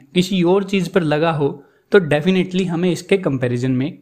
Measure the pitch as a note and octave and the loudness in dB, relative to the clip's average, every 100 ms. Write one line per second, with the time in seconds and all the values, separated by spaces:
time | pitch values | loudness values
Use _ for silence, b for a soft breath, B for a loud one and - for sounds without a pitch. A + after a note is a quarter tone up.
0 | - F3+ F3+ F#3+ E3+ G3 F#3+ G3 F3+ G3 | -4 -2 0 0 2 2 0 -2 0 -2
1 | D#3+ D3+ E3 D#3 C#3+ F3 b b b G#3 | 0 0 0 0 -2 -4 b b b 2
2 | D#3 D3 E3 F#3 F3+ F3+ F#3 E3 F3+ D#3+ | 2 0 2 0 0 -2 -2 0 0 -2
3 | - G3 E3 C3+ B2 A#2+ C3 B2+ C#3+ - | 0 0 0 -2 -2 -2 -2 -2 -2 -6